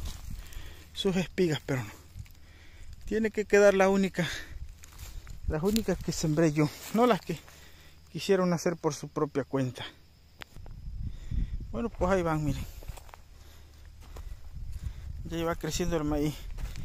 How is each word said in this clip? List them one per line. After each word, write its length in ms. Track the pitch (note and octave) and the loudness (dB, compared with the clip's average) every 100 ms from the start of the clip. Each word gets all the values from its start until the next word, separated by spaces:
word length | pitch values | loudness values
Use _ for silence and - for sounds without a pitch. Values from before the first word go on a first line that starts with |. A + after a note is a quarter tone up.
| - - - - - - - - - | -8 -8 -8 -10 -10 -12 -12 -14 -16
sus 220 | - G3 F3+ | -2 0 2
espigas, 460 | F3 - F3+ C#3+ - | 0 2 2 2 0
pero 180 | C3+ | -2
no. 80 | G#2 - - - - - - - - - - - - | -2 -10 -16 -14 -14 -16 -20 -20 -20 -16 -14 -12 -4
Tiene 240 | G#3+ A3 | 0 0
que 160 | G#3+ G3 | 0 6
quedar 300 | G3+ G3+ F#3+ | 10 10 10
la 120 | F#3+ | 8
única, 400 | G3 F#3+ - D#3+ - - - - - - - - - - - - | 6 4 2 -2 -2 -8 -10 -12 -14 -18 -16 -12 -12 -12 -8 -2
las 140 | D#3 | 0
únicas 360 | F#3 A3 G3+ F3 | 2 2 2 0
que 120 | - | -2
sembré 400 | - E3 D3+ E3 | -2 0 4 4
yo, 180 | D3+ D3+ - - | 6 2 0 -2
no 120 | G#3 B3 | 4 6
las 160 | F#3+ | 4
que 180 | - E3 - - - - - - - | 0 -8 -8 -20 -20 -20 -20 -20 -12
quisieron 420 | E3 - F#3+ F3+ | -6 2 4 4
hacer 240 | E3+ F3+ E3+ | 2 0 0
por 160 | D#3+ | -2
su 160 | C#3+ D3 | -2 -6
propia 340 | - D3 - | -2 0 0
cuenta. 420 | B2 C3+ B2+ - - - - - - - - - - - - - - - - - - - - | 0 0 0 -4 -10 -14 -20 -20 -20 -18 -16 -14 -14 -10 -10 -6 -6 -8 -4 -2 -2 -4 -6
Bueno, 200 | G#3+ A#3 | -4 -4
pues 200 | - F3+ | 0 2
ahí 120 | F#3+ | 4
van, 220 | E3 D#3 D3+ | 4 2 0
miren. 200 | C3+ - - - - - - - - - - - - - - - - - - - - - - - - - - E3 | -2 -4 -10 -12 -12 -14 -20 -20 -20 -20 -20 -20 -20 -20 -18 -14 -12 -10 -12 -12 -10 -8 -6 -8 -8 -10 -10 -6
Ya 180 | E3 | -2
va 120 | E3 E3+ | -2 -2
creciendo 420 | D#3+ D3 F3 E3+ | -2 -2 0 0
el 80 | D3 | 2
maíz. 280 | D3+ D3+ C#3+ - - - - | 2 0 -2 -8 -6 -6 -6